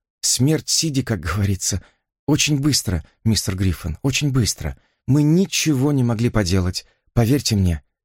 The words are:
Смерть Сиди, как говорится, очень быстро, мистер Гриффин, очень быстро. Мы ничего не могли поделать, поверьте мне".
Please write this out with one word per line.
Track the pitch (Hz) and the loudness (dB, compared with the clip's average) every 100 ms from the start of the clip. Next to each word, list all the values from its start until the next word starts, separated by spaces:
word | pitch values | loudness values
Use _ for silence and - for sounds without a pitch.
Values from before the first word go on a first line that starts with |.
| _ _ | _ _
Смерть | - - 135 156 - | -2 0 2 2 0
Сиди, | - 160 135 | -2 0 -2
как | 127 101 | -2 -4
говорится, | 78 98 101 95 - 95 - _ _ _ - | -4 -2 0 -2 -4 -6 -8 _ _ _ -2
очень | 147 - 147 | 0 0 0
быстро, | 147 123 - 85 - _ | 0 0 -2 -4 -6 _
мистер | 113 104 - 92 | -2 -2 -2 -2
Гриффин, | 95 82 80 78 | 0 -2 -6 -4
очень | 139 131 147 | -4 -2 0
быстро. | 131 101 - 76 - _ _ - | 0 0 -2 -8 -10 _ _ 0
Мы | 143 | 2
ничего | 147 170 196 - 156 131 143 | 4 4 2 -2 0 0 2
не | 139 | 2
могли | 120 113 120 | 0 0 0
поделать, | 113 90 95 90 - - _ _ | 0 0 0 0 -4 -10 _ _
поверьте | - 113 139 - 104 | 0 2 2 0 2
мне". | 92 78 _ _ | 2 0 _ _